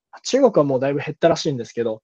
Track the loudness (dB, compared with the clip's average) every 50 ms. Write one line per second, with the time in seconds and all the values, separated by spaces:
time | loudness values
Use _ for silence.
0 | _ _ -20 -16 _ -2 2 2 4 4 4 2 2 2 0 0 -2 -2 -2 -4
1 | -6 -8 -4 0 2 2 2 2 -2 -4 -4 -6 -8 -8 -8 -6 -4 -4 -6 -8